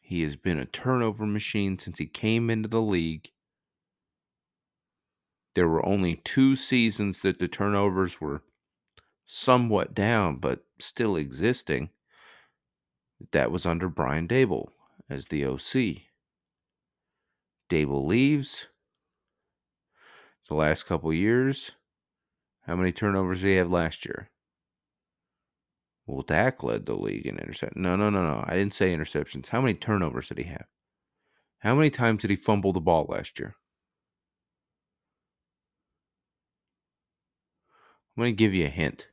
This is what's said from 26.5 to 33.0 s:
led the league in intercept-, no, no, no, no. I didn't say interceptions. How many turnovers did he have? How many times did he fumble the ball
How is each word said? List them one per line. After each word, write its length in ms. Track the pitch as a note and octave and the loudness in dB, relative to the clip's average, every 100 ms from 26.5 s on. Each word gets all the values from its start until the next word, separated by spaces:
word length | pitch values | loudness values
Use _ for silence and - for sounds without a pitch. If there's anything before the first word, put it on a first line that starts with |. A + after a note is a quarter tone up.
| - | 0
led 220 | B1 A1 | -4 -4
the 100 | G1+ | -4
league 320 | G1+ G1+ G1+ - | -4 -4 -6 -8
in 120 | G1+ | -10
intercept-, 380 | G1+ - - - | -10 -10 -10 -4
no, 200 | F#2 F#2 | 0 2
no, 140 | G#2 | 2
no, 120 | G2+ | 2
no. 220 | E2+ B1 - | 0 -2 -2
I 100 | F2+ | 0
didn't 180 | G2+ | -2
say 200 | - F#2+ | 2 0
interceptions. 540 | E2 D#2 D2 D2 C2+ C2 | 0 -2 -4 -4 -8 -6
How 140 | A#2 | -2
many 120 | C3 | 0
turnovers 540 | G2 - G#2 E2+ B1 - | 0 0 0 0 -4 -8
did 100 | - | -8
he 60 | |
have? 220 | F2 - - _ _ _ _ _ _ _ _ _ | -8 -10 -16 _ _ _ _ _ _ _ _ _
How 140 | G#2 | 2
many 140 | C3+ D#3 | 4 4
times 340 | C#3 A#2+ G#2+ | 4 2 2
did 80 | G2+ | 2
he 60 | G2 | 0
fumble 360 | - G2+ G2 | 2 2 4
the 80 | F#2 | 2
ball 260 | E2 E2 | 4 2